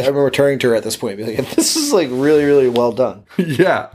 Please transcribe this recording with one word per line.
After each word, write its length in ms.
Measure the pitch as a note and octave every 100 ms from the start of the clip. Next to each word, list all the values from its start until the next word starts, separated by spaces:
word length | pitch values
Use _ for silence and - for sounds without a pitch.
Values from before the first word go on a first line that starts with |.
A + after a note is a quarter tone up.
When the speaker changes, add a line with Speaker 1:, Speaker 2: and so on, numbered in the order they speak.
| C3
Speaker 1:
remember 220 | C#3+ C#3
turning 300 | C3 C#3+ C3+
to 100 | B2+
her 60 | A2+
at 80 |
this 120 | A2 -
point, 220 | A#2 G2+
being 180 | A2+ A2
like, 120 | C3
<laughs> 60 | -
"This 200 | - E4
is, 160 | C#4+
like, 160 | G#3+ C#3+
really, 320 | B2+ C#3+ D3+ C#3+
really 240 | C#3+ B2+
well 220 | A#2+ A#2+
done." 320 | A2 A#2+ G2 -
Speaker 2:
<laughs> 60 | -
Yeah, 500 | E3+ C3 F#3 A#2+ -